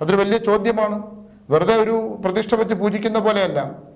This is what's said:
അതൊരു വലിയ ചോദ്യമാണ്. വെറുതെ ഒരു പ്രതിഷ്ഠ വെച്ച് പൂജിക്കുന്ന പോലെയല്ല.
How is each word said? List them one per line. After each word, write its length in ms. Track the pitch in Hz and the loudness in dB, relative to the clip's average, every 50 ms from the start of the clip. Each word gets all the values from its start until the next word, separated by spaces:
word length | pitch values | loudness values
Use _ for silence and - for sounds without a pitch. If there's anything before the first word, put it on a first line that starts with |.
അതൊരു 160 | 156 160 196 | 0 0 2
വലിയ 200 | 196 196 196 233 | 2 2 2 0
ചോദ്യമാണ്. 640 | 226 226 208 208 214 208 233 220 220 214 208 208 208 - - - - - - - - - - | 0 2 2 0 2 2 0 0 0 -2 -2 -2 -6 -8 -12 -16 -20 -20 -20 -20 -20 -4 0
വെറുതെ 260 | 139 160 180 202 226 | 0 2 4 4 4
ഒരു 420 | 226 220 220 226 226 220 220 208 196 196 | 4 2 2 0 -2 -2 -6 -8 -4 -4
പ്രതിഷ്ഠ 300 | 185 185 220 214 - 247 | -2 -2 -2 0 0 0
വെച്ച് 180 | 220 214 190 226 | 0 2 0 0
പൂജിക്കുന്ന 460 | 180 196 208 202 208 208 220 220 226 | 0 0 -2 -2 -2 -2 -2 -2 0
പോലെയല്ല. 680 | 202 220 208 202 190 170 151 143 135 139 - - - - - | 0 2 2 2 0 0 0 -2 -4 -4 -8 -14 -18 -20 -20